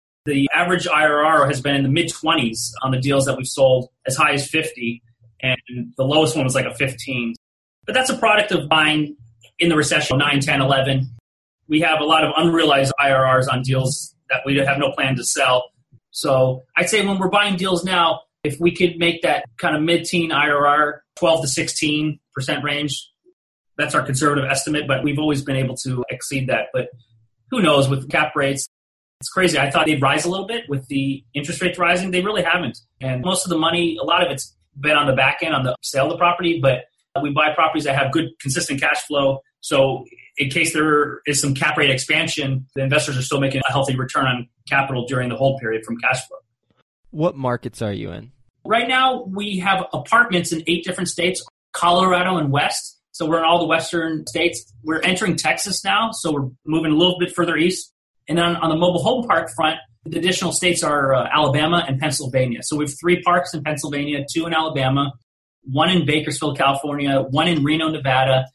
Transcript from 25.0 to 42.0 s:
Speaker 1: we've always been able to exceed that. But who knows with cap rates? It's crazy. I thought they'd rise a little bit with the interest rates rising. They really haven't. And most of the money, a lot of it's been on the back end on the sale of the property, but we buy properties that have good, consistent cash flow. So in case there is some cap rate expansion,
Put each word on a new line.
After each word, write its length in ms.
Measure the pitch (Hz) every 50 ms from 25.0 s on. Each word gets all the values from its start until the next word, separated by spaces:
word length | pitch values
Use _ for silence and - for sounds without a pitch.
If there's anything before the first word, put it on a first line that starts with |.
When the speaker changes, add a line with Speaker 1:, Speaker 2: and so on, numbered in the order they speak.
| 131
Speaker 1:
we've 160 | 147 139 147
always 220 | 151 156 147 135
been 140 | 135 143 135
able 200 | 135 131 131 123
to 280 | - - 135 127 127 123 -
exceed 380 | - - - - 143 131 131 127
that. 180 | 175 180 - -
But 160 | - 175 - - - - _ _ _ _ _ _ _ _ _ -
who 120 | 254 226
knows 260 | 190 160 - - 135 131
with 220 | 139 135 127 -
cap 240 | - 156 156 151 -
rates? 320 | 147 139 135 139 139 - - _ _ _ _ _ _ _ _ _ -
It's 80 | - -
crazy. 280 | - 185 185 170 151
I 140 | 139 139 139
thought 160 | 135 170 156
they'd 160 | 156 151 135
rise 220 | 139 135 143 151 160
a 60 | 175
little 180 | 185 190 190 196
bit 160 | 233 233 - 139
with 200 | 143 135 - -
the 340 | 143 135 135 139 135 - - _
interest 300 | - 143 - - 170 -
rates 160 | 185 175 175 180
rising. 320 | 175 170 180 180 185 190
They 120 | 180 180
really 200 | 180 208 208 196
haven't. 360 | 170 165 170 180 165 117 - - _ _ _ -
And 220 | 131 131 127 123
most 240 | 127 180 190 185 -
of 40 | 180
the 80 | 170 160
money, 380 | 156 165 170 175 170 170 160 165
a 20 | -
lot 220 | 156 170 180 175
of 60 | 170
it's 200 | 143 135 - - _ _ _ _ -
been 200 | 139 135 151 156
on 100 | 147 143
the 60 | 139
back 320 | - 135 135 139 143 - 170
end 100 | 160 151
on 80 | 135
the 140 | 131 127 123 -
sale 260 | - - - 135 139
of 40 | 156
the 80 | - -
property, 400 | 175 175 175 175 180 170 170 147
but 260 | 123 110 104 - - _ _ _ _ _ - -
we 80 | 147 147
buy 240 | 143 151 151 156 151
properties 300 | - 160 160 - 156 143
that 120 | 143 139
have 140 | 135 135 131
good, 200 | 135 165 - - - -
consistent 400 | - 139 131 170 - - 143 135
cash 220 | 151 143 147 - -
flow. 320 | - 147 143 139 135 135 135 - _ _ _
So 440 | - - 151 139 135 135 123 117 - - - - - - -
in 140 | - 143 135
case 220 | 139 170 160 160
there 480 | - 151 156 156 151 147 143 - - - - 147
is 120 | 143 139
some 140 | - 143 135
cap 220 | 135 156 151 151
rate 140 | 156 147 139
expansion, 760 | 135 131